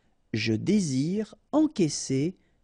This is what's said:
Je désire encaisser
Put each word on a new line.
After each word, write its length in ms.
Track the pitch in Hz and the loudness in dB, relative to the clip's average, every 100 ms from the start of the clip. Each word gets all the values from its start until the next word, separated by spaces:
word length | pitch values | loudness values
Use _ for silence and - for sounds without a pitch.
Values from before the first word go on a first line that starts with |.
| _ _ _ | _ _ _
Je 200 | 110 110 | -4 -2
désire 840 | 110 113 208 170 131 151 202 208 - _ | 0 2 2 2 0 -2 -2 -6 -12 _
encaisser 840 | 294 311 - 156 - - 135 160 - _ _ | 0 2 2 0 -2 -2 -2 -2 -6 _ _